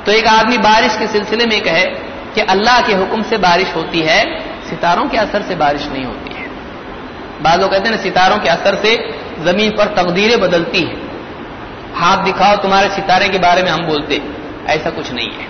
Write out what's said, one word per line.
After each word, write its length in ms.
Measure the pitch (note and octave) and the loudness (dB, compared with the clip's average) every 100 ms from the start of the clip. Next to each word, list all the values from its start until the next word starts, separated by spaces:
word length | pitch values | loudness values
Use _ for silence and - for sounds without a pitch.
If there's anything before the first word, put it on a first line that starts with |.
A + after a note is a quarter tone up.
تو 80 | - | 2
ایک 160 | G#3+ A3 | 2 4
آدمی 300 | A3 A3 B3 | 4 4 2
بارش 400 | G3+ A3 A#3+ - | 4 4 4 0
کے 100 | A3 | 0
سلسلے 340 | G#3 G3+ A3 A#3 | -2 0 0 0
میں 140 | G#3 | 0
کہے 340 | F#3 E3 F#3 - - - - | 0 2 0 -2 -10 -12 -8
کہ 100 | - G#3 | -4 2
اللہ 340 | F#3+ A3 B3 A#3 | 2 4 4 4
کے 80 | |
حکم 280 | G3 F#3+ A#3 G3+ | 2 0 -2 -2
سے 80 | A3+ | 2
بارش 380 | F#3 F3 F#3 E3 | 4 4 2 -2
ہوتی 320 | D#3 E3+ D#3 | -2 -2 2
ہے، 160 | F3 C4 - - - - | 2 2 -4 -8 -12 -10
ستاروں 360 | E3 E3+ F3+ B3+ | -2 0 2 0
کے 60 | A#3 | 0
اثر 240 | G#3 G#3 G3+ | 0 -2 -4
سے 80 | F3+ | 0
بارش 320 | D3 D3 C#3+ | 0 0 -4
نہیں 180 | C3+ C3 | -6 -6
ہوتی 300 | G#2+ - - | -8 -10 -10
ہے۔ 120 | - - - - - - - - - - | -10 -12 -14 -14 -14 -14 -14 -14 -14 -2
بعض 180 | D3+ F3 | 2 4
لوگ 100 | F#3+ | 4
کہتے 140 | G3 | 2
ہیں 120 | G#3 A3 | 0 -2
نا، 20 | |
ستاروں 400 | F#3 E3+ F#3 G#3 | 0 2 4 2
کے 60 | E3 | 2
اثر 260 | E3+ G3 G3 | 2 2 0
سے 140 | G#3+ A#3+ - - - - | 2 0 -2 -10 -10 -4
زمین 280 | D#3 F#3 G#3+ | -2 0 0
پر 140 | G3+ G3 | 2 0
تقدیریں 500 | - F3+ F3 G#3+ A#3 | 2 0 2 2 2
بدلتی 520 | F#3 F3 E3+ G3 C#3+ | 2 0 0 -2 -2
ہیں، 80 | G#2+ - - - - - - - - - - | -4 -10 -12 -12 -14 -14 -14 -14 -14 -12 -2
ہاتھ 300 | E3+ F#3+ F#3 | 0 2 0
دکھاؤ 260 | F#3+ F#3+ G3+ | 2 4 4
تمہارے 260 | G3 G3 G3 F#3+ | 2 2 2 0
ستارے 320 | F#3+ F#3 G3 | 2 2 2
کے 100 | F#3+ | 2
بارے 260 | F3 F3 | 4 4
میں 80 | F3+ | 2
ہم 100 | D#3 | 0
بولتے، 380 | E3 D3+ D3 C#3+ - - - - - | 0 -2 -2 -4 -6 -10 -12 -10 -2
ایسا 220 | D#3 E3 D#3+ | -2 -2 -6
کچھ 160 | C#3+ | -8
نہیں 180 | B2 A2+ F#2 | -6 -6 -8
ہے۔ 60 | - | -12